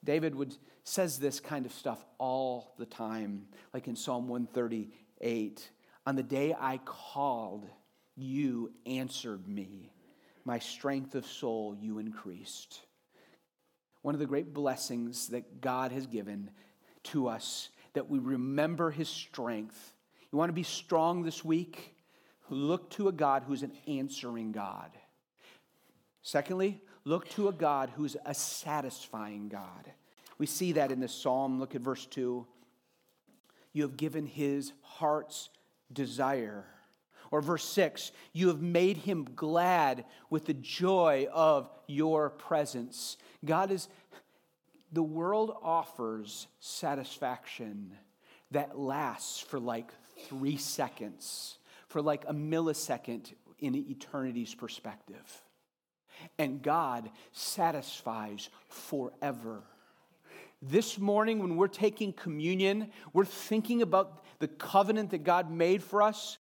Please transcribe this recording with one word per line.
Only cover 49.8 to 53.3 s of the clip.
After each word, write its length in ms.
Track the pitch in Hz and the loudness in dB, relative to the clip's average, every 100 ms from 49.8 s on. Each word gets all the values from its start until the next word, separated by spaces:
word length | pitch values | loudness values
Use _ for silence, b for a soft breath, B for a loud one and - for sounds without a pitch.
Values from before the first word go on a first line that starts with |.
| 117 - - - - | -6 -16 -20 -20 -12
three 280 | 139 139 143 | -4 -2 0
seconds, 1000 | - - 127 - 104 - - - - - B B B | -2 -2 -4 -4 -10 -10 -12 -10 -12 -14 B B B
for, 120 | 160 | -2
like, 240 | 147 147 147 | 0 0 -2
a 60 | |
millisecond 1000 | 151 151 160 165 151 - 120 - 117 - | -4 0 2 2 0 -2 -4 -4 -8 -10